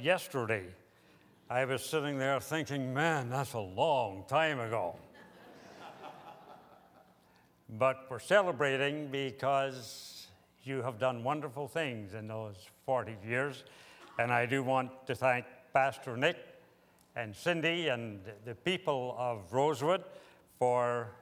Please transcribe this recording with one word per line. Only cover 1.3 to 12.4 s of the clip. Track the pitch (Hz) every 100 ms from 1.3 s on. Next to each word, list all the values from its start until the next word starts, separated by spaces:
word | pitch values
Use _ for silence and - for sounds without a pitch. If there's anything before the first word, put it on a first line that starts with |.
| _ -
I | 123
was | 131 131
sitting | - 160 143 139
there | 135 135
thinking, | - 160 143 139 127
"Man, | 131 165 156 120
that's | 131 131
a | 117
long | 95 95 160 135 110 95 95
time | 143 160 139
ago." | 113 113 90 82
<laughs> | - - - - - - - - 160 - 151 - 151 - - - - - - - - _ _ _ _ _ -
But | 110 131 131 -
we're | 117
celebrating | - 196 185 131 143 135 143 151 147
because | 139 135 113 131 139 135 127 117 - - - - - _ _
you | 131 135
have | 123 110
done | 131 120
wonderful | 120 151 143 123 143
things | 165 151 117 98
in | 107 110
those | 110